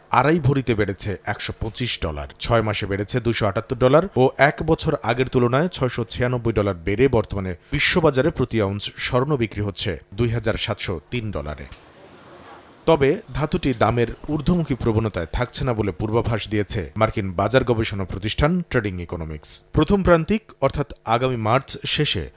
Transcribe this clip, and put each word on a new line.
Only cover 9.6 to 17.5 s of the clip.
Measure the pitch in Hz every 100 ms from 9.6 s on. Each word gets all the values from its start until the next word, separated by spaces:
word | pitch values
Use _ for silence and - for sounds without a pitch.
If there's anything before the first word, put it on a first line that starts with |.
| 104
হচ্ছে | - 101 80 - 98
দুই | 117 117
হাজার | 113 92 -
সাতশো | 104 - 82 -
তিন | 123 107 82
ডলারে। | 71 71 69 - - - - - - - - - - - -
তবে | 160 139 147 - 127
ধাতুটি | 151 185 147 120
দামের | 110 120 117 - -
ঊর্ধ্বমুখী | 151 139 175 156 127
প্রবণতায় | 117 107 110 90 82 -
থাকছে | 120 - 135
না | 110
বলে | 101 -
পূর্বাভাস | 107 104 107 107 -
দিয়েছে | 104 101 107 73 110
মার্কিন | 110 117 95 90
বাজার | 104